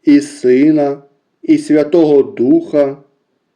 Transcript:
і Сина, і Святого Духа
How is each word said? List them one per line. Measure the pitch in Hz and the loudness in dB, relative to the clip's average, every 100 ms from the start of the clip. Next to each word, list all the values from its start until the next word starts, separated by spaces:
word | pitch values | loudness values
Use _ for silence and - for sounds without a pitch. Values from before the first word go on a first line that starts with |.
і | - 143 | 0 0
Сина, | 139 - 127 127 151 151 143 139 _ _ _ _ | 0 -6 0 2 2 0 -2 -6 _ _ _ _
і | - 151 | -2 -2
Святого | - 151 147 175 156 143 | 0 -2 0 0 2 2
Духа | 131 - 127 165 165 151 139 143 _ _ _ _ _ | 0 -2 0 0 0 -2 -2 -4 _ _ _ _ _